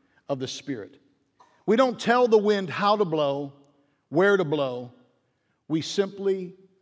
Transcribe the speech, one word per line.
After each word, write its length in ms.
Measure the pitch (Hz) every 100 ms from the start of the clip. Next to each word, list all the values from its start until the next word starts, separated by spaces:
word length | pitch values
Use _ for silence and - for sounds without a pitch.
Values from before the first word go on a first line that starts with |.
| _ _ -
of 100 | 135
the 80 | 127
Spirit. 540 | - - 120 95 _ _ _ _ _ _ _ -
We 100 | 226
don't 240 | 254 220
tell 300 | 208 247 240
the 80 | 214
wind 320 | 208 202 175
how 260 | 127 202 208
to 80 |
blow, 480 | 180 156 143 139 143 - _ _ _ _ -
where 300 | 147 202 196
to 80 | 151
blow. 480 | 151 135 123 123 _ _ _ _ _ _ _ -
We 140 | 156
simply 720 | - 196 196 196 196 190 180 - _ _